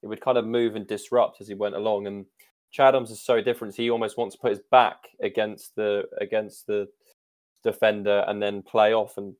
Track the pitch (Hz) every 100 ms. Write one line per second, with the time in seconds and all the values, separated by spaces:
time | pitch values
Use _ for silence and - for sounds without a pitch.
0 | 104 107 - 123 113 117 117 110 98 104
1 | - 123 117 - 101 98 104 95 110 104
2 | 101 101 95 _ _ _ _ - 135 135
3 | 117 110 - 120 104 117 110 101 117 117
4 | 113 - 117 - 123 104 _ 127 117 -
5 | - _ 107 104 107 107 - - 107 101
6 | - - 101 110 107 - - 104 101 _
7 | _ _ _ _ _ _ 117 107 110 104
8 | 101 101 101 104 104 101 95 117 107 110
9 | 104 - 98 92